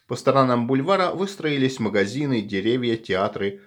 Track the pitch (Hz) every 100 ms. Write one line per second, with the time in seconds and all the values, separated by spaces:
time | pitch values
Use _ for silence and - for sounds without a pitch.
0 | - 117 - 131 131 120 117 135 151 196
1 | 180 156 196 - 156 143 131 131 110 101
2 | 98 127 147 123 101 98 104 127 120 113
3 | - 92 104 - 98 101